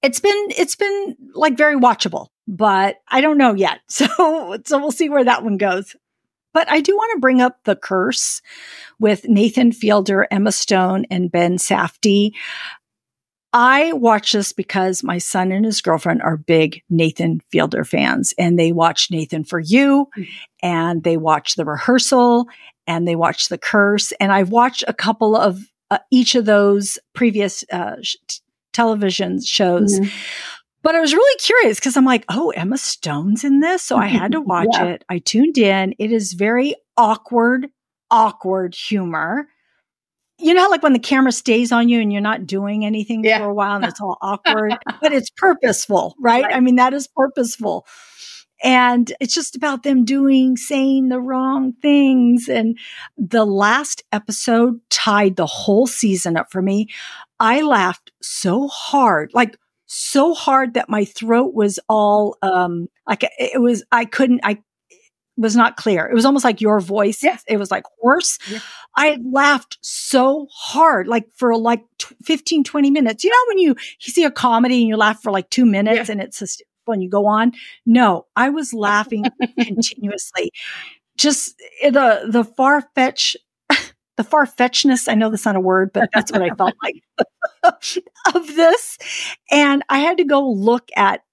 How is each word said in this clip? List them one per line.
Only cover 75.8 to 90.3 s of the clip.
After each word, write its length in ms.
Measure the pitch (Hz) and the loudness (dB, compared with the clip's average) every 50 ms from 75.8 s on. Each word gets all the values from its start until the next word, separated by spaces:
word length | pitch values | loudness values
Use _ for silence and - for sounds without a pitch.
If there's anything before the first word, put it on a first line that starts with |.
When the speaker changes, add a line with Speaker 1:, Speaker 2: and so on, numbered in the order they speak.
| 202 214 226 226 233 226 | 2 2 0 0 -2 -4
Speaker 2:
Yeah. 20 | |
Speaker 1:
and 100 | 214 202 | -8 -8
it's 160 | 190 - - - | -8 -10 -12 -12
just, 220 | 208 185 - - - _ _ _ _ | -10 -10 -12 -14 -16 _ _ _ _
when 160 | - 226 202 | -6 -4 -4
you 80 | 185 180 | -4 -2
go 160 | 185 202 202 208 | -2 0 0 2
on. 260 | 208 214 226 247 233 - - - - _ _ | 2 2 0 0 -2 -4 -18 -20 -20 _ _
No, 400 | 240 226 247 247 214 185 165 - _ _ | 2 4 4 4 4 2 0 -6 _ _
I 140 | - 240 269 | -2 0 0
was 240 | 285 320 302 240 - | -2 -4 -6 -8 -6
laughing 500 | 226 208 202 208 208 214 208 226 214 208 254 - _ | -4 -2 0 0 0 -2 -2 -6 -4 -4 -6 -4 _
Speaker 2:
<laughs> 180 | 247 233 - - | -6 -6 -2 -4
Speaker 1:
continuously. 920 | 240 226 202 202 226 - - - 220 202 208 190 - - - 180 175 175 _ - - - - - - - - _ _ _ _ - | -4 -2 -2 -4 -4 -4 -6 -8 -8 -8 -8 -8 -12 -10 -8 -8 -8 -8 _ -14 -18 -16 -16 -16 -18 -20 -20 _ _ _ _ 0
Just, 420 | - 294 285 - - - - _ - - _ - | 0 2 2 0 -4 -10 -12 _ -20 -20 _ 0
eh, 80 | 220 285 | 0 2
the, 340 | 240 277 269 240 220 - - 220 | 4 4 4 4 2 2 0 -2
the 140 | 214 240 226 | 0 0 0
far-fetched, 920 | 220 _ - 254 269 285 294 269 _ _ - 254 254 - - - - - - _ _ _ | 0 _ 0 2 2 2 2 0 _ _ 0 0 0 0 -4 -4 -4 -6 -8 _ _ _
<laughs> 640 | _ _ _ 285 - - - _ _ _ _ _ - | _ _ _ -2 -2 -2 -8 _ _ _ _ _ -8
the 60 | 214 | -6
far-fetchedness, 840 | - - 302 285 - - - 247 247 240 - - 285 262 247 - - | 0 2 2 2 0 0 -2 -2 0 0 0 2 2 2 2 0 -2
I 60 | 226 | 0
know 140 | 214 226 220 | 0 0 0
that's 140 | 220 202 - | -2 -2 -2
not 100 | 226 202 | -2 -2
a 40 | 190 | 0
word, 320 | 185 185 185 190 190 196 _ | 0 2 2 2 0 0 _
but 160 | 202 233 - - | -2 -2 0 0
that's 180 | 214 208 - | -2 -2 -2
what 100 | - 214 185 | -2 -2 -2
I 60 | 170 | -2
felt 240 | - - 196 180 - _ | -2 0 -2 -2 -2 _
Speaker 2:
<laughs> 40 | - | -8
Speaker 1:
like 200 | - - - _ _ _ - - _ _ _ - - _ _ - | -10 -10 -10 _ _ _ -4 -4 _ _ _ -10 -10 _ _ 2
<laughs> 720 | - - _ - - - 359 - - _ _ - 381 302 | 2 2 _ -10 -10 -10 -10 -10 -12 _ _ -2 0 0
of 120 | 349 339 302 294 | 0 -4 -4 0
this. 420 | 320 330 330 349 480 - - - - - - - - - - - _ _ _ | 4 4 4 4 4 0 -6 -16 -16 -14 -14 -12 -10 -10 -12 -12 _ _ _
And 320 | - 285 294 285 277 277 - _ | 2 2 4 4 2 0 0 _
I 100 | - 277 | -2 0
had 180 | 285 330 370 359 | 0 0 0 0
to 60 | 349 | 0
go 260 | 277 | 2